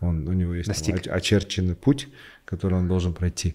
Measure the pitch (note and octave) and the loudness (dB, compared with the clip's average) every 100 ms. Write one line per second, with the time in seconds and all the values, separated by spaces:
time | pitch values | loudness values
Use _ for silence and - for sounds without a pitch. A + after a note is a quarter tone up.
0 | F2 D#2+ D#2 F#2 F2 F2 F#2 F2+ D#2+ F2+ | -2 0 0 0 0 -2 -4 -4 -2 -2
1 | - F2+ - G2+ G2 - F2+ E2+ C#3 C#3 | -2 -2 4 2 2 -2 0 2 2 2
2 | - - - - - F2+ G2 F#2 F2+ F#2 | 0 -16 -20 -18 -8 -4 0 2 2 2
3 | F2 E2 F2+ - E2+ | 0 0 -2 0 -4